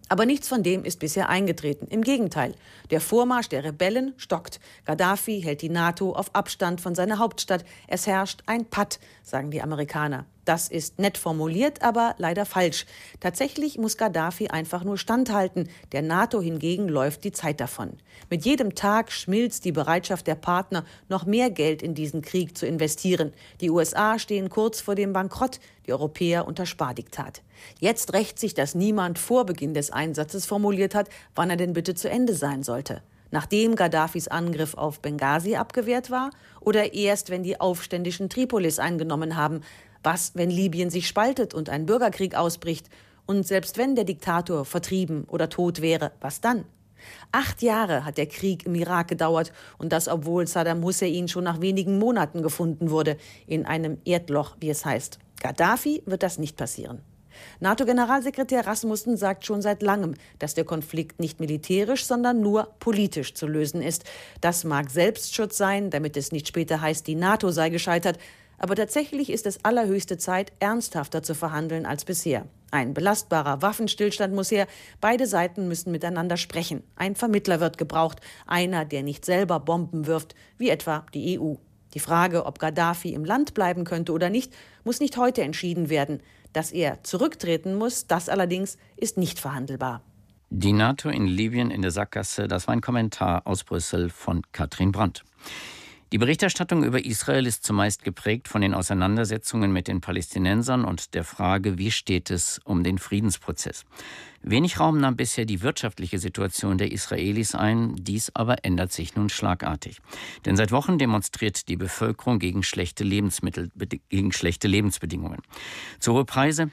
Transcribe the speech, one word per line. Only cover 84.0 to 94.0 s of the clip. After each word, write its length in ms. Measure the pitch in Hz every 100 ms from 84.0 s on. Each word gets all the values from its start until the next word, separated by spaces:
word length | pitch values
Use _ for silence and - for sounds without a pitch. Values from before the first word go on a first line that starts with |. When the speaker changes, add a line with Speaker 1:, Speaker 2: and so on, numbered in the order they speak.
| 170
Speaker 1:
oder 180 | 170 175
nicht, 240 | 220 - - - -
muss 160 | 220 240
nicht 180 | 285 240
heute 240 | 247 247
entschieden 480 | 147 160 180 175 156
werden. 320 | 156 143 147 - - -
Dass 180 | 156 160
er 320 | 175 151 -
zurücktreten 720 | - 180 311 - 175 165 185 196
muss, 320 | 233 240 -
das 220 | 170 170
allerdings 480 | 196 180 185 196 - _ -
ist 220 | 226 -
nicht 220 | 175 -
verhandelbar. 640 | 135 135 135 131 127 120 - - - _ -
Speaker 2:
Die 220 | - 98
nato 380 | 104 113 139 -
in 160 | - 98
Libyen 460 | 92 110 120 120
in 100 | 101
der 100 | 92
Sackgasse, 560 | 87 101 - 104 - 104
das 200 | 92 -
war 60 |
ein 80 | 117
Kommentar 640 | 120 123 113 - 95 87 -
aus 160 | 95
Brüssel 460 | - 87 - 90